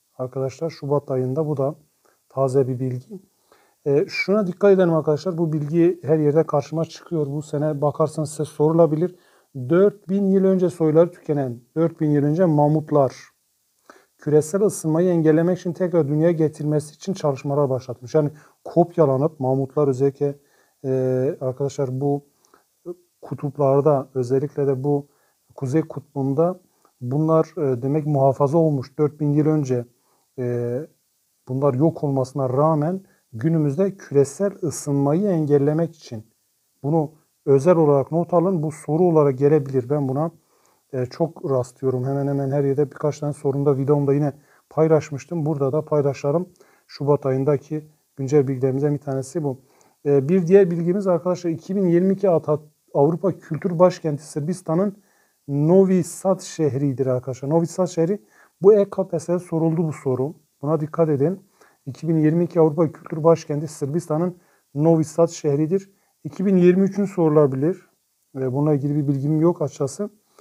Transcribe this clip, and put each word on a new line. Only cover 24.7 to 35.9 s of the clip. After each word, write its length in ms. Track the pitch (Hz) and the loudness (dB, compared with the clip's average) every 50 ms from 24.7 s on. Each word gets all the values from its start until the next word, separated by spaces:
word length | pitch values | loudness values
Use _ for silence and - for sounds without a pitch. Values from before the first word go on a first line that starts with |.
| 139 127 131 | -2 -2 -2
bu 240 | 147 147 143 139 _ _ _ _ _ _ _ _ _ _ | -2 -2 -2 -4 _ _ _ _ _ _ _ _ _ _
Kuzey 280 | - 143 127 131 160 156 | -10 -6 -2 -2 -2 -2
Kutbu'nda 760 | 156 - 147 - _ - 143 135 135 139 139 165 175 185 - _ _ _ _ _ _ _ _ | -4 -6 -14 -16 _ -8 -4 -4 -2 0 0 0 0 -2 -6 _ _ _ _ _ _ _ _
bunlar, 540 | 127 120 131 147 156 156 160 160 156 156 - | -8 -4 -2 -2 0 2 2 2 0 0 -4
e, 260 | 185 156 135 131 117 123 | -4 -2 -2 -2 -2 -2
demek 240 | 135 143 160 147 | -2 -2 -2 -2
muhafaza 520 | 151 147 139 135 139 127 - 143 135 143 170 | -2 0 2 2 2 2 2 0 2 2 2
olmuş. 400 | 165 160 147 135 120 - _ - | 2 2 0 -2 -4 -6 _ -2
Dört 220 | 151 147 151 151 | -2 -2 -2 -2
bin 120 | 151 147 143 | -2 0 2
yıl 140 | 147 151 | 2 2
önce, 380 | 156 156 156 143 127 127 120 117 - _ _ _ _ _ _ _ _ _ - | 2 2 0 0 -2 -2 -4 -4 -6 _ _ _ _ _ _ _ _ _ -8
e, 400 | 127 123 123 120 120 120 120 131 156 - _ _ _ _ _ _ _ _ _ _ _ - | -6 -4 -4 -4 -4 -4 -6 -6 -8 -10 _ _ _ _ _ _ _ _ _ _ _ -8
bunlar 260 | 127 135 139 143 127 | -4 -2 0 0 0
yok 300 | 127 151 170 165 - - | 2 0 0 0 -2 -2
olmasına 440 | 143 139 135 131 127 - 143 135 127 | -2 -2 -2 -2 -4 -4 -4 -4 -2
rağmen 520 | 127 131 151 160 160 151 147 160 190 190 - _ _ _ _ _ - | 0 2 2 2 2 0 -2 -2 -4 -6 -10 _ _ _ _ _ -10
günümüzde 640 | 110 120 160 165 160 151 143 135 156 190 196 190 | -6 -2 0 0 2 0 0 0 0 -2 -2 -4
küresel 560 | - - - 139 143 139 135 - - 196 202 196 - - | -8 -10 -2 0 2 2 2 0 -4 -6 -6 -4 -6 -6
ısınmayı 680 | 151 127 - - 147 143 139 139 143 147 170 208 208 | -8 -8 -6 -6 -4 -2 0 0 0 0 0 0 0
engellemek 680 | 180 160 156 139 147 143 139 147 151 156 170 156 | 0 0 0 2 2 2 2 2 0 0 -2 -4